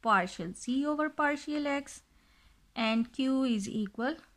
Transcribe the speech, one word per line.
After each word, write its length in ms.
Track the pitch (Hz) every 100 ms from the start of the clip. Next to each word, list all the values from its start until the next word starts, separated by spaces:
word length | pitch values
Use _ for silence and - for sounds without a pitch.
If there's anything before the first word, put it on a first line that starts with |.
partial 520 | 226 202 185 - -
Z 300 | - - 262
over 240 | 294 294 302
partial 600 | 302 294 285 302 294 285
X, 340 | 277 285 - _ _ _ _ _ _ _ -
and 380 | 220 226 233
Q 300 | - 262 262
is 260 | 262 220 196
equal 460 | 220 202 - 247 330 -